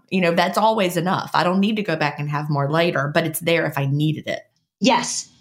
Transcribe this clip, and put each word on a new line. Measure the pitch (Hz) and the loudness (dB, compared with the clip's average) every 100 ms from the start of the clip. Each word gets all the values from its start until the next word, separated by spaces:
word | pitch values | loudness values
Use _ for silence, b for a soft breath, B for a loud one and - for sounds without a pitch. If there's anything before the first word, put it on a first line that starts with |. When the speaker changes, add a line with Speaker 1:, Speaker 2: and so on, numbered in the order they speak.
| _ | _
Speaker 1:
You | 190 | 0
know, | 170 175 | 2 2
that's | 180 202 | 0 2
always | 220 220 180 170 | 2 2 0 0
enough. | 180 139 - | 0 -2 0
I | 147 | 0
don't | 175 190 | 2 2
need | 202 214 | 2 0
to | |
go | 196 156 | -2 0
back | 151 - | -2 -2
and | 147 | -4
have | 147 151 | -4 -2
more | 143 139 | -2 0
later, | 160 170 139 143 | 2 2 0 -2
but | 165 160 | 0 -2
it's | - | -2
there | 165 165 160 | 0 0 0
if | 143 | -2
I | 139 | -2
needed | 143 156 135 - | 0 0 -2 -6
it. | - - _ _ _ | -8 -10 _ _ _
Speaker 2:
Yes. | 226 220 - - - _ | 2 2 0 -8 -10 _